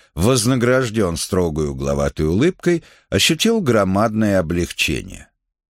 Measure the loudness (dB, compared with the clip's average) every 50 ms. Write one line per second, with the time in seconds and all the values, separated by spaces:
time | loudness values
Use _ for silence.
0 | _ _ _ 0 2 2 2 2 2 0 0 2 2 2 2 2 0 -2 -2 -2
1 | 0 0 -2 -4 -4 -2 0 0 0 0 -2 -2 -4 -4 -4 -4 -4 -2 -2 0
2 | -2 -2 -2 -2 -2 0 2 2 0 0 -2 -2 -2 -2 -2 -2 -4 -10 -20 _
3 | _ _ -2 0 2 2 0 2 2 0 0 2 2 2 2 2 2 2 2 2
4 | 0 0 0 0 0 2 2 2 0 0 -2 -2 -2 -4 -4 -4 -4 -4 -4 -6
5 | -6 -10 -16 -18 -20 -20 _ _ _ _ _ _ _ _